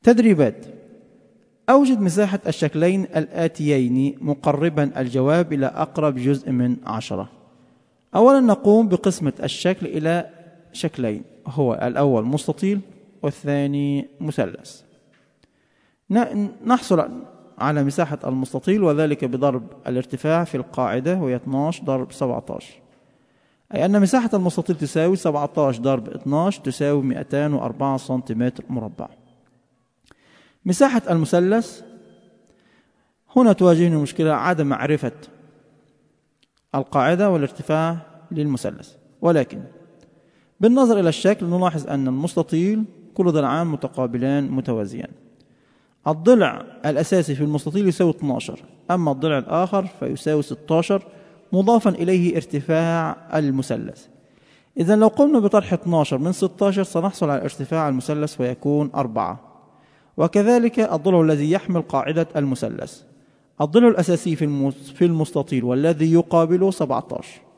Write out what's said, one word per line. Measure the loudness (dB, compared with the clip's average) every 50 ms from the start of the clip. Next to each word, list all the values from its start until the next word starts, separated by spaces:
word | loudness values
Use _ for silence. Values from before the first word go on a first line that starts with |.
تدريبات. | _ 6 6 8 6 6 6 6 4 0 0 -6 -18 -20 -20 -20 -20 -20 -20 -20 _ _ _ _ _ _ _ _ _ _ _ _ _ 4
أوجد | 4 4 6 4 2 2
مساحة | 2 0 2 2 0 0 0 -2 -2
الشكلين | -4 -2 -2 -2 -2 0 0 0 2 2 0
الآتيين | -4 -2 -4 -4 -4 -4 -4 -2 -2 -2 -2 -2 0 0 2 2 2 2 2 0 0 0 -2 -4
مقرباً | -4 -4 -4 0 0 0 0 2 0 0 0 0 -2 -2 -2 -4
الجواب | -6 -2 0 0 2 2 2 2 0 0
إلى | -2 -2 -2
أقرب | -2 -2 -4 -6 -4 -2 -2 0 0 0
جزء | 0 0 0 0 0 -2 -4
من | -2 0 0 0 -2 -4 -6
عشرة. | -8 -8 -8 -6 -8 -8 -8 -8 -10 -14 _ _ _ _ _ _ _ _ _ _ _ _ _ _ _ 2
أولًا | 6 6 6 6 6
نقوم | 6 4 2 4 4 4 6 6 4 2
بقسمة | 0 0 0 -2 -2 0 -4 -4 -4 -4
الشكل | -6 -6 -6 -2 -2 -2 -2 -2 -6
إلى | -6 -6 -4 -2 0 -2 -2 -4 -8 -16 -20 -20 -20 -20 _ _ _
شكلين، | -12 -6 -6 -6 -4 -4 -4 -4 -4 -6 -10 -16 -20 -16 _
هو | -8 -2 0 0 0 0
الأول | -2 -4 -4 0 2 2 2 2 2 0
مستطيل | 0 -2 -2 -2 -4 -4 -2 -2 -2 -2 -2 -6 -10 -20 -20 -20 _ _ _
والثاني | -6 -6 -6 -6 -6 -4 -2 -2 0 -2 -2 -2 -2 0 -2 -2 -4 -8 -14 -10
مثلث. | -10 -6 -4 -4 -4 -4 -6 -14 -18 -20 -20 -20 _ _ _ _ _ _ _ _ _ _ _ _ _ _ _ _ _ _ _ _ _ _ _ _ _ _
ن-، | 0 0 0 0 -2 -4 -4 -6 -8 -10 -2
نحصل | 0 0 0 2 0 0 0 0 -2 -8 -14 -16 -18 -20 -20 -20 -20 _ -4
على | -4 -2 0 0 0
مساحة | 0 0 -2 -2 -2 -4 -8 -6
المستطيل | -6 -4 -4 -6 -6 -6 -6 -2 0 0 2
وذلك | 2 2 2 2 0 0 0 -2 -4
بضرب | -4 -2 0 0 0 0 -2 -6 -10 -20 -12 -8
الارتفاع | -4 -4 -4 -4 -6 -10 -6 -2 0 0 0 -2
في | -2 -6
القاعدة، | -8 -8 -6 -4 -4 -2 -2 -2 -2 -2 -2 -2
وهي | -2 -2 -2 -4
اتناش | -4 -4 -4 -4 -2 -2 -2 -4 -6
ضرب | -4 -4 -4 -4 -4 -8
سبعتاش، | -8 -6 -4 -4 -4 -6 -8 -10 -12 -12 -12 -16 -20 _ _ _ _ _ _ _ _ _ _ _ _ _ _ _ _ _ _ _ -4
أي | -2 0
أن | 2 4 4
مساحة | 4 4 2 2 2 2 0
المستطيل | 0 0 0 -2 -2 -4 -4 -4
تساوي | -4 -4 -4 -2 0 2 2 0
سبعتاش | 0 0 -2 -2 -2 -4 -4 0 0 0 0 0 0
ضرب | 0 0 0 0 -4 -8
اتناش | -14 -8 -4 -2 0 0 0 0 -2 -4
تساوي | -8 -8 -4 -2 0 0 0 0
مائتان | 0 -2 -4 -4 -6 -4 -4 -2 0 0 -2
وأربعة | -2 -4 -6 -6 -4 -2 -2 -2
سنتيمتر | -4 -4 -4 -4 -4 -4 -4 -4 -2 -2 -2 -4 -6 -12 -8
مربع. | -8 -6 -6 -8 -12 -12 -16 -16 -16 _ _ _ _ _ _ _ _ _ _ _ _ _ _ _ _ _ _ _ -20 _ _ _ _ _ _ _ _ _ _
مساحة | -2 2 4 2 4 4 -2 0 0
المثلث، | 0 0 0 2 2 2 2 2 2 0 -2 -4 -12 -20 -20 -20 -20 -20 -20 -20 -20 _ _ _ _ _ _ _ _ _ _ _ _ _ _ _ _ _ _ _ _ _ _ _ 2
هنا | 4 6 6
تواجهني | 6 6 6 6 6 6 4 2 2
مشكلة | 0 -2 -2 -2 -2 0 0
عدم | 0 0 0 -2 0 0 0
معرفة | -2 -2 -2 -2 -2 -2 -2 -2 -6 -8 -8 -20 -20 -20 _ -20 _ _ _ _ _ _ _ _ _ _ _ _ _ _ _ _ _ _ _ _ _ _ _ _ _ -6
القاعدة | -6 -4 -2 0 2 2 2 2 2 2 2
والارتفاع | 2 2 0 -4 -6 -12 -4 -2 -2 0 0 -2 -4 -6 -12 -16 -20 -20 -16 -10
للمثلث، | -6 -4 -2 -2 -2 -2 -4 -8 -8 -10 -18 -20 -20 _ _ _ _ _
ولكن | 0 2 2 2 0 -2 -8 -16 -16 -16 -20 -20 -20 _ _ _ _ _ _ _ _ _ _ _ _ _ _ _
بالنظر | 2 4 4 4 4 4 4 4
إلى | 2 2
الشكل | 0 2 2 0 0 2 -2
نلاحظ | -2 0 0 0 0 -2 -4 -6 -4
أن | -4 -2 -2 -2
المستطيل | -2 -2 -4 -2 -2 -2 -2 -2 -2 0 0 0 0 -2 -4 -6 -10 -20 -20 -12 -4
كل | 0 0 2
ضلعان | 2 2 0 0 0 -2 -2
متقابلان | -2 -4 -4 -6 -8 -4 -4 -4 -2 -2 -2 -2 0 0 0 -2 -2
متوازيان. | -4 -4 -2 -2 -4 -4 -4 -6 -8 -12 -14 -14 -16 _ _ _ _ _ _ _ _ _ _ _ _ _ _ _ _ _ _ -4
الضلع | -4 2 6 6 6 6 6 2 0 -6 -14 -18 -18 -6 -4
الأساسي | -2 0 0 0 2 0 0 0 0 -2
في | -2
المستطيل | -2 -2 -2 -2 -4 -4 -2 0 0 0
يساوي | 2 2 2 0
اتناشر، | 2 0 -2 -4 -4 -4 -6 -10 -14 -16 -18 -20 -20 _ _ -4
أما | -2 0 0 -2
الضلع | -2 -2 -2 0 0 -2
الآخر | -2 -2 -2 0 0 0 -2 -2 -4
فيساوي | -4 -10 -8 -8 -8 -8 -6 -2 -2 0 0
ستاشر، | -2 -4 -8 -14 -4 0 0 0 2 2 -2 -2 -2 -8 -20 -20 -20 -20 -20 _ _ _
مضافًا | 0 2 4 4 4 4 4 2
إليه | 0 0 0 2 2 2 2 2 0
ارتفاع | -2 -4 -4 -8 -6 -2 0 0 0 0 0 -2 -2 -2 -4 -6 -10 -12 -6 -4
المثلث. | -2 0 0 -2 -2 -2 -4 -6 -6 -6 -12 -14 -18 -20 _ _ _ _ _ _ _ _ _ _ _ _ _ _ -4
إذن | 0 2 4 4
لو | 4 4
قمنا | 6 4 4 6 6 4
بطرح | 4 4 2 2 2 2
اتناشر | -4 -2 0 0 2 2 2 0 -2 -2
من | -2 -2
ستاشر | -2 -2 -2 -4 0 0 0 0 2 0
سنحصل | -4 -2 -2 -2 -2 -2 -2 -2 -2 -2
على | -2 -2
ارتفاع | -4 -6 -8 -8 -8 -4 -2 -2 0 0
المثلث | -2 -2 -2 -4 -4 -4 -4 -6 -4 -4
ويكون | -4 -4 -4 -4 -2 0 0 0 0 -2 -2
أربعة. | -4 -4 -4 -2 -4 -4 -4 -6 -10 -16 -20 -20 -20 _ _ _ _ _ _ _ _ _ _ _
وكذلك | -2 -2 2 2 2 4 4 4 4 2 2 2 0
الضلع | 0 0 0 0 2 4 4 6
الذي | 6 4 4 2 2 0
يحمل | 0 -2 0 -2 -2 -2
قاعدة | -2 -2 -2 -2 -2 0 -2 -2 -2 -2 -2
المثلث. | -2 -2 -2 -2 -4 -4 -8 -8 -10 -12 -14 -16 -20 -20 _ _ _ _ _ _ _ _ _ _ _
الضلع | -4 2 4 6 6 6
الأساسي | 4 4 0 0 0 -2 0 -4 -2
في | -2 -2
المس-، | -2 -2 -2 -2 -2 -4 -6 -16 -20 -2
في | 0 2
المستطيل | 2 2 0 -2 -2 -2 -4 -4 -2 -4 -2 -2
والذي | -2 -2 0 0 0 0 2 2 2
يقابله | 4 2 2 2 2 2 2 2 2 0 0 0
سبعتاشر. | 0 -2 -4 -2 -2 -4 -4 -8 -10 -12 -12 -14 -20 -20 _ _ _